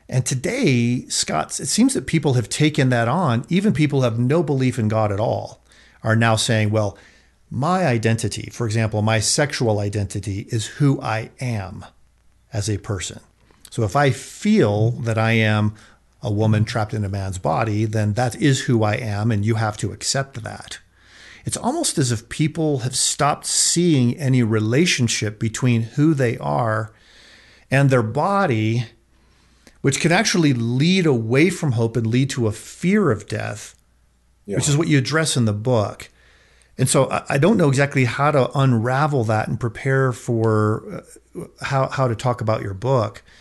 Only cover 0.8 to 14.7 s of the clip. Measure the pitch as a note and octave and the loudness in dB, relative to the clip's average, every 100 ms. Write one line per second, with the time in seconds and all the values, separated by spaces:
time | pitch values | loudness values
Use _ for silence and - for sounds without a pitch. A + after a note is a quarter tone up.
0.8 | A#2+ B2 - - - E3 - - C#3+ - | 2 -2 -4 -4 -2 -2 -4 -6 -4 2
1.8 | B3+ - - E3 C#3+ B2+ G#2+ - D3+ D3 | 2 2 -2 0 2 0 -2 0 0 2
2.8 | C3 A#2+ A2+ D#3+ D#3 A#2 - F3 G#3 D3 | 2 2 0 0 0 -2 -2 0 2 2
3.8 | D3 C#3 B2 A2+ B2 D#3+ D3+ C3+ C3 A#2+ | 0 2 0 0 0 0 0 0 0 0
4.8 | G#2+ A2 G#2+ G2 B2 G#2 - - _ - | 0 0 0 0 -2 -4 -6 -16 _ -20
5.8 | - _ A2+ A2 A#2 A2 - A2 G#2+ G#2+ | -20 _ 0 2 4 2 2 0 2 0
6.8 | G2+ - - - _ _ _ A2 D3+ F#3 | -2 -6 -16 -20 _ _ _ -4 0 0
7.8 | E3+ A#2 A2 A2+ G#2 A2 G#2+ - A#2 A2 | 2 2 2 0 -2 -6 -10 -6 -2 0
8.8 | A2 G#2+ G#2+ A2 G#2 - C#3+ - A#2+ G#2 | 0 0 2 2 2 0 0 0 0 0
9.8 | G#2 G#2 F#2 G#2 G2+ G2 - A#2 - - | -2 -4 -4 -6 -6 -8 -4 -6 -4 0
10.8 | C#3+ C3+ - A2 A#2+ - B2+ A2 F#2+ F#2+ | 2 2 -2 -6 -6 -8 -6 -6 -6 -12
11.8 | - _ _ _ _ _ _ A2 G#2 G2 | -18 _ _ _ _ _ _ -6 -4 -4
12.8 | - F#2+ - - - _ _ _ - - | -4 -8 -8 -14 -20 _ _ _ -12 -4
13.8 | G#2+ C#3 C#3+ C#3 - - G#3 G#3+ A2 | 0 2 2 0 -6 -4 2 4 4